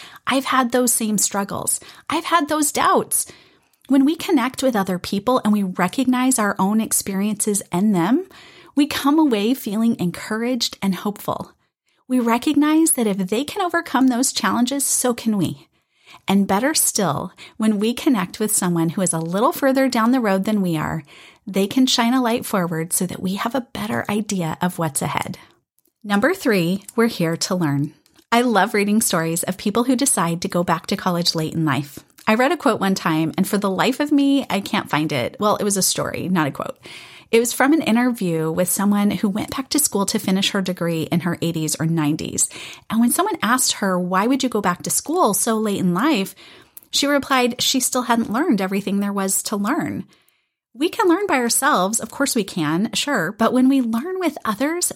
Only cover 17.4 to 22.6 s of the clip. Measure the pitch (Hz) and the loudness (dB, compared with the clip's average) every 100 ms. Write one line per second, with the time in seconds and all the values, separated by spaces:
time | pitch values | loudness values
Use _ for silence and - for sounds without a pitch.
17.4 | - - 220 208 220 240 330 233 180 - | -20 -2 0 2 0 0 2 2 0 -4
18.4 | 214 - 180 170 165 180 180 165 165 185 | -2 0 2 2 0 0 0 0 -2 0
19.4 | 262 - 277 269 262 240 226 254 220 190 | 0 2 0 2 2 2 2 2 2 0
20.4 | 190 214 185 156 151 156 - - - - | 0 0 0 0 -2 -6 -8 -20 -20 -20
21.4 | - 190 202 269 254 - 233 262 240 233 | -8 -2 0 2 2 2 2 2 2 0
22.4 | - 202 | -2 -2